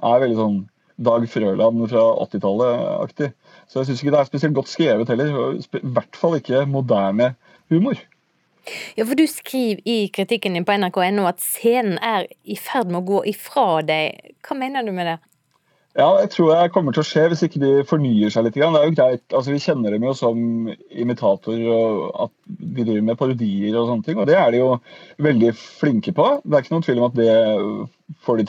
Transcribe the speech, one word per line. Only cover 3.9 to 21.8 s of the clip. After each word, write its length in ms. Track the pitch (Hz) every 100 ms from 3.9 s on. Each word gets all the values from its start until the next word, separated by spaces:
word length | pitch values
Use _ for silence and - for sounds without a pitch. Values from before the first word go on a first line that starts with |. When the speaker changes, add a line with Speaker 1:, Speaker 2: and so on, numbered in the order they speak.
| 123
Speaker 1:
ikke 100 | 143
det 80 | 147
er 80 | 135
spesielt 240 | 143 151
godt 160 | 131 -
skrevet 400 | - 156 110 117
heller, 240 | 120 151
og 300 | 139 131 -
spe-, 160 | - -
i 140 | 135 123
hvert 160 | -
fall 240 | - 170 156
ikke 320 | - 127 143
moderne 680 | 139 123 104 98 104 127 123 _ _ -
humor. 260 | 165 254 - - _ _ _ _ _ - - - -
Speaker 2:
Ja, 80 |
for 120 | 220 277
du 100 | 311
skriver 500 | - - 262 233 196 220
i 220 | 233 202
kritikken 420 | - 196 233 196
din 120 | 170 180
på 60 | 202
N 80 | 180
R 40 |
K 80 | 190 180
N 140 | 202
O 40 | 180
at 100 | -
scenen 580 | - - 233 247 214 170
er 240 | 226 208 - _
i 120 | - 208
ferd 300 | - 269 185
med 100 | 175
å 60 | 180
gå 160 | 196 -
ifra 500 | 202 - 285 208 160 156
deg. 480 | 156 156 - - _
Hva 120 | - 277
mener 260 | 262 277 226
du 60 |
med 140 | 185 170
det? 120 | 165 _ _ _ _ _ _ _ -
Speaker 1:
Ja, 80 | 147 190
jeg 100 | 208
tror 220 | - 165
jeg 160 | 165 175
kommer 240 | 190 147
til 80 | 135
å 40 | 151
skje 160 | 156 165
hvis 80 | 170
ikke 180 | 160 147
de 60 | 139 139
fornyer 480 | 135 156 135 107 107
seg 140 | 113 113
litt 80 |
grann. 220 | 135 160 156
Det 40 |
er 100 | 151
jo 20 |
greit, 300 | 151 127 123 -
altså, 160 | 131 131
vi 120 | 143
kjenner 260 | - 143 104
dem 140 | 107 127
jo 60 |
som 540 | 135 120 117 117 113 113 - -
imitatorer 680 | - 120 117 - 98 - 113 117
og 600 | 113